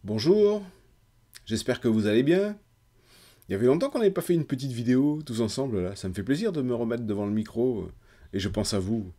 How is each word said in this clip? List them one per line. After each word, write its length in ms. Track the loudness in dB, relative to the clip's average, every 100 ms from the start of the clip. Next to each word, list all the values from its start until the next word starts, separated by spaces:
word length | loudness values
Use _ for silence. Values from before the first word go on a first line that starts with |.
Bonjour, 600 | -4 -2 4 6 4 2 -6 -20 _ _ _ _ _ -20
j'espère 340 | -6 -4 -2 0
que 80 | 2
vous 200 | 2 4
allez 160 | 4
bien. 340 | 4 2 2 -6 _ _ _ _ _ -20 -20 _ -6
Il 60 |
y 20 |
avait 120 | 2 4
longtemps 240 | 4 2
qu'on 80 | 2
n'avait 120 | 2
pas 120 | 0
fait 100 | 0
une 140 | 0 0
petite 260 | -4 -4
vidéo 480 | -4 2 4 4 0 -4
tous 160 | -2
ensemble, 400 | -2 -2 -2 -2
là. 120 | -4
Ça 140 | -6 -8
me 60 |
fait 80 | -6
plaisir 300 | -2 0 0
de 100 | -2
me 120 | -2
remettre 280 | -2 -2 -4
devant 240 | -2 -2 0
le 60 |
micro, 480 | -2 -4 -2 0 -2
euh, 120 | -6 -12 _ _ -8
et 60 | -4
je 100 | -2
pense 240 | -2 -2
à 60 | -2
vous 340 | -2 -4 -4